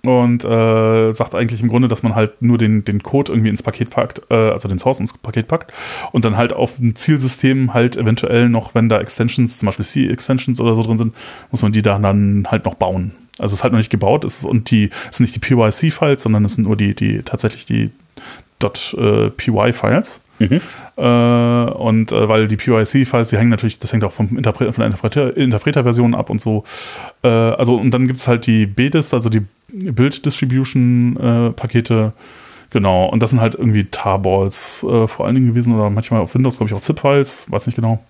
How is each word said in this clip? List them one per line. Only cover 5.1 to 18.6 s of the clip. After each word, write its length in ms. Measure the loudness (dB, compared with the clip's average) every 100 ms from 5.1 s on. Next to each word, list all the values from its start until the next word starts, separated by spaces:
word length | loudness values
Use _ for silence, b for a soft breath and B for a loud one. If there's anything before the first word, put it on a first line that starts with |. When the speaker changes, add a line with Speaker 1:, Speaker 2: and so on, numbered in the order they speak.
| -8
Speaker 1:
Paket 320 | -6 -6 -2
packt 240 | -4 -6 B B B B
und 100 | 0
dann 140 | 0 0
halt 160 | 0
auf 240 | 0 -2 0
dem 180 | -2 0
Zielsystem 800 | 0 0 0 0 0 2 0
halt 240 | 2 0 0
eventuell 500 | 0 0 2 2 4
noch, 260 | 2 0
wenn 140 | 0 2
da 140 | 2
Extensions, 560 | -2 -2 -2 0 -2 0
zum 80 | -4
Beispiel 180 | -4
C-Extensions 760 | -4 -2 -2 -2 -2 -2 -2 -2
oder 140 | 0 2
so 60 |
drin 160 | 0 0
sind, 160 | -2 B B B B
muss 100 | -2
man 120 | 0
die 80 | 2
da 180 | 2 2
dann 480 | 2 2 2 2 0
halt 140 | -2
noch 120 | -2 -2
bauen. 360 | -2 -2 -6 -10 _ -6
Also 140 | -4
es 60 | -2
ist 40 |
halt 100 | 0
noch 60 | 0
nicht 100 | 0
gebaut, 320 | 0 2 0
es 160 | -2 -6
ist, 60 | -2
und 260 | -2 2
die, 200 | 2 2 B B
es 60 | -2
sind 80 | -2
nicht 100 | -2
die 40 |
P 160 | 0 2
Y 160 | 2
C-Files, 500 | 2 -2 0 0 0
sondern 220 | 2 2 2
es 80 |
sind 100 | 0
nur 140 | 0 2
die, 180 | 0 0
die, 280 | -2 -2
tatsächlich 420 | -4 -4 -4 -6 -4
die 260 | -2 -2 -6 _ -20 B B _
dot, 360 | _